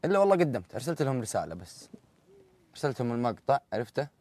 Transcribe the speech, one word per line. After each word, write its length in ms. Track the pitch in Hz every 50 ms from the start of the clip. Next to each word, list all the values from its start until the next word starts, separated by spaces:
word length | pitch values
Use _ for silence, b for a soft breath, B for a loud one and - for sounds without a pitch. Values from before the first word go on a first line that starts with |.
| -
إلا 140 | 165 196 196
والله 160 | 196 196 196
قدمت، 380 | 175 175 151 120 110 90 _ -
أرسلت 280 | 113 120 151 165 -
لهم 200 | 151 135 135 127
رسالة 340 | 113 - - 101 80 73 82
بس. 340 | 87 90 - - - - - - - _ _ _ _ _ _ - - - _ _ _ _ _ _
أرسلت 280 | - - 147 127 -
لهم 100 | 123 120
المقطع، 480 | 117 117 120 120 104 - _ - 139 139 _ _ -
عرفته؟ 340 | 104 120 - _ - 143 143 _ _